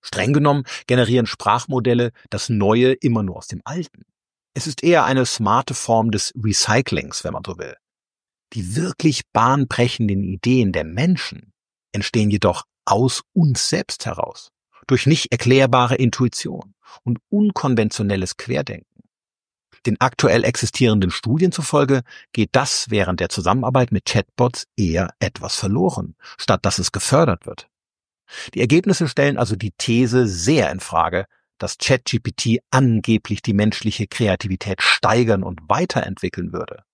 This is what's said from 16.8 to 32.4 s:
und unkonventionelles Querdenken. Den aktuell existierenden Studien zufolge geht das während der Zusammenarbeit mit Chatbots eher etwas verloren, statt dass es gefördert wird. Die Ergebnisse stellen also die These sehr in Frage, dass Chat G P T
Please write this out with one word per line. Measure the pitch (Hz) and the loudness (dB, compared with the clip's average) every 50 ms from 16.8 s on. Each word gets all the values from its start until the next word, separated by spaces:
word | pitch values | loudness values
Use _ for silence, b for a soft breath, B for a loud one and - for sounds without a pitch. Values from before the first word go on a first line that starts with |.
| B B B B B | B B B B B
und | 123 120 110 _ _ | -4 -4 -4 _ _
unkonventionelles | - 208 214 208 190 - - 143 127 113 107 107 - - 110 101 101 95 92 - - | 0 2 2 2 0 0 0 0 2 2 0 0 -2 -2 -2 0 0 -2 -2 -4 -6
Querdenken. | - - - 127 139 139 - 101 80 _ _ _ _ _ _ _ _ _ _ _ _ _ _ _ _ _ _ b b b | -10 -8 -4 -4 -4 -4 -6 -10 -14 _ _ _ _ _ _ _ _ _ _ _ _ _ _ _ _ _ _ b b b
Den | 123 110 - | -2 0 2
aktuell | - 151 - - - 123 87 120 - | 0 -2 0 2 2 4 4 4 2
existierenden | - 123 - - - - - 127 113 107 208 95 90 | 0 -2 -2 -4 -4 0 2 2 4 4 4 2 0
Studien | - - - 110 123 156 180 180 - | -2 -4 -4 -2 0 2 2 0 0
zufolge | - 147 - - 147 143 131 139 131 120 B B B B B _ | -2 -6 0 0 0 2 2 0 0 0 B B B B B _
geht | 117 107 - | -2 -2 2
das | - 131 139 - - - - - | 2 0 0 0 -4 -4 -4 -2
während | 110 104 95 85 90 82 | 0 0 0 0 0 -2
der | 87 85 | -2 -4
Zusammenarbeit | - - 80 90 101 131 120 117 127 135 123 120 113 | -4 -2 0 0 0 2 0 0 2 0 0 2 0
mit | 95 _ | -4 _
Chatbots | - - 107 98 _ _ - 120 123 120 - - _ _ | 0 -2 -2 -2 _ _ -2 -2 -2 -2 -6 -16 _ _
eher | - 104 85 80 87 95 87 - _ | -2 -2 0 0 0 -2 -4 -4 _
etwas | - - _ - - - - | -6 -6 _ -8 -10 -8 -8
verloren, | - - 95 101 139 185 185 131 - 87 80 - B B B B | -4 -4 -2 0 0 0 0 0 -2 -8 -10 -12 B B B B
statt | B - - 101 92 - | B -2 0 0 0 0
dass | - - - | -2 -2 -2
es | 90 - | -4 -4
gefördert | - 101 - - 135 147 170 143 90 - _ | -4 -4 -2 2 4 4 4 2 0 -4 _
wird. | - - - - _ _ _ _ _ _ _ _ _ _ _ _ B B B B B B | -16 -16 -16 -20 _ _ _ _ _ _ _ _ _ _ _ _ B B B B B B
Die | 95 | -2
Ergebnisse | 117 113 139 170 180 202 190 - 170 | 2 4 4 2 4 2 0 0 0
stellen | 139 - - 139 143 143 | -2 0 0 0 2 2
also | - 117 98 110 | 0 -2 -2 -2
die | 95 110 101 | -4 -6 -8
These | - _ - - 113 120 127 117 117 127 120 | -8 _ -2 0 2 2 2 4 4 2 2
sehr | 107 92 85 82 110 156 151 101 71 | 2 0 -2 0 2 2 2 2 0
in | 78 95 | -2 -6
Frage, | - - - 82 82 82 87 90 98 _ _ _ _ _ _ _ | -10 -4 0 0 0 0 0 -4 -6 _ _ _ _ _ _ _
dass | - 101 - | -8 -8 -8
Chat | _ - - 135 123 _ | _ 0 0 0 0 _
G | - - 113 | -2 -4 -4
P | _ - | _ -4
T | - - | -8 -4